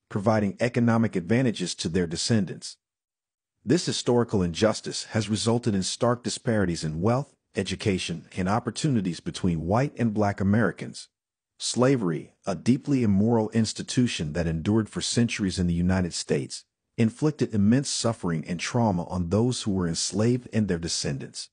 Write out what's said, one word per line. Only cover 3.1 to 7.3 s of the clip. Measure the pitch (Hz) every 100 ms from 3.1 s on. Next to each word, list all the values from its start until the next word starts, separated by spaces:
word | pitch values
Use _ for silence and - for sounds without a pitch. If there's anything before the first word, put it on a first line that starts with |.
| _ _ _ _ _ 101
This | 175 -
historical | - - 120 117 104
injustice | 87 80 107 110 - - -
has | 110 104
resulted | 107 110 117 120 98
in |
stark | 90 - 120 120
disparities | 104 - - 110 92 82 78
in | 78
wealth, | 101 123 147